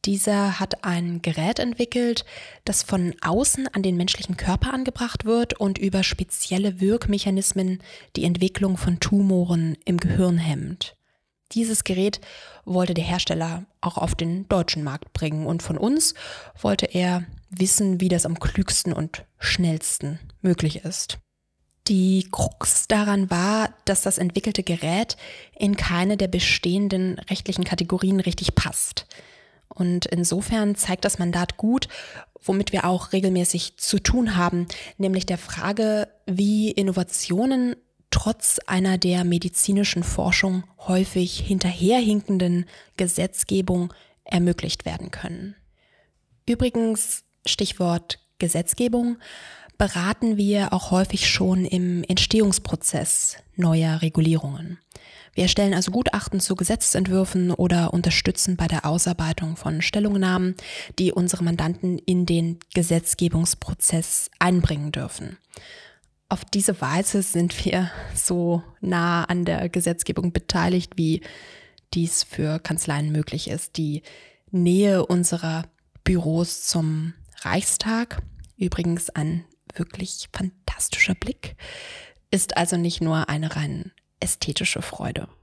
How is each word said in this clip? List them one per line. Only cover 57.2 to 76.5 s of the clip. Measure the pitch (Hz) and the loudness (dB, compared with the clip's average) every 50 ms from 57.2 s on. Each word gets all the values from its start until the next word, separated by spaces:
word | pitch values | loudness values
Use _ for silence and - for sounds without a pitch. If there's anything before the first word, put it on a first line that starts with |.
| 190 185 - 185 180 180 | 2 2 0 0 0 0
oder | 175 - 180 180 180 170 170 165 | 2 2 2 2 4 4 2 2
unterstützen | - 175 175 175 165 - - - 185 - - - 180 | 0 2 2 2 0 2 0 -2 -2 0 0 0 0
bei | 170 170 165 | 0 0 0
der | 170 160 - | 0 0 0
Ausarbeitung | 151 156 170 - 185 170 - 165 160 160 - 175 160 165 | 0 0 2 0 0 0 -2 -2 -2 -2 -2 -4 -6 -6
von | - - - 156 156 | -4 -4 -4 -2 -2
Stellungnahmen, | 175 - - 208 208 208 202 196 190 185 185 185 185 180 185 - - - - - - - - - | -2 0 0 0 0 2 2 2 2 2 2 2 0 0 -2 -4 -12 -14 -14 -14 -14 -10 -2 0
die | 185 180 | 0 2
unsere | - - 175 180 - 180 | 2 2 0 0 0 0
Mandanten | 175 170 170 165 160 160 175 - - 180 180 - | 0 0 0 0 0 -2 -2 -2 -2 -2 -2 -2
in | - - 180 180 180 | 0 2 2 2 4
den | 170 170 170 165 170 170 170 - _ | 2 2 2 2 0 -4 -6 -12 _
Gesetzgebungsprozess | - 180 170 170 170 165 165 - - - 175 170 - 165 165 - - - - - 180 - - - - 165 165 - - - - - _ _ | 0 0 2 2 2 2 2 0 0 2 2 2 2 2 2 2 0 -2 -4 -8 -4 -2 0 0 0 0 0 0 -2 -2 -2 -4 _ _
einbringen | 175 180 180 180 165 - 160 147 147 151 | 2 4 4 4 4 2 0 0 -4 -4
dürfen. | 147 - - - - - - - - - _ _ - - - - - - - - _ _ _ _ _ _ _ _ | -4 -6 -8 -8 -10 -12 -12 -12 -14 -16 _ _ -20 -20 -20 -20 -20 -20 -20 -20 _ _ _ _ _ _ _ _
Auf | 185 180 - | -4 -4 -4
diese | - - 202 196 - 190 - | -4 -2 0 2 2 0 0
Weise | - 131 143 175 196 - - 202 | -2 -2 0 0 0 2 0 0
sind | 185 - - 175 170 175 - - - | 0 2 2 2 2 2 0 -2 -2
wir | 185 - 180 185 175 - - - - - | 0 2 2 0 0 -4 -10 -12 -8 -4
so | - - - 180 175 170 170 175 170 165 - - _ | -2 0 0 0 2 2 2 2 0 -2 -6 -14 _
nah | - 190 175 175 170 175 175 170 170 | -2 0 0 2 2 2 2 2 2
an | - 180 180 175 | 0 0 0 2
der | 170 165 - 180 175 | 0 0 0 -2 -2
Gesetzgebung | - 180 175 170 170 170 - - - - 175 175 | -2 0 0 0 0 -2 -2 -4 -2 -2 -2 0
beteiligt, | 170 175 - - - 180 165 175 180 180 175 - - | 0 -2 -4 -2 -2 0 2 2 2 0 -2 -2 -2
wie | - 165 160 160 165 - - - - - - - - - - _ _ _ _ - | 0 0 0 0 -2 -4 -10 -20 -20 -20 -20 -20 -20 -20 -20 _ _ _ _ -2
dies | 175 170 165 - - | 0 0 0 0 -2
für | - - - - 147 151 156 160 | -2 -2 -4 -4 -2 -2 -2 -4
Kanzleien | - - 160 165 - - 147 143 147 151 | -4 -4 -4 -4 -2 -2 -2 0 0 0
möglich | 151 151 151 - - 160 - - | 0 0 0 -2 -4 -6 -4 -4
ist. | - 165 - - _ | -6 -6 -6 -8 _
Die | - 160 151 147 156 - - - - - - _ _ _ - | -4 -2 -2 -4 -6 -8 -12 -20 -20 -20 -20 _ _ _ -4
Nähe | - 185 175 175 180 190 202 202 196 185 - | 0 2 4 4 6 6 6 6 4 4 2
unserer | - 175 180 175 - - 170 170 160 160 160 165 - _ _ _ _ _ - _ | 2 2 2 2 2 0 -2 -2 -4 -4 -4 -6 -10 _ _ _ _ _ -4 _
Büros | - 185 175 170 151 160 165 175 170 | 0 0 2 2 0 0 0 0 0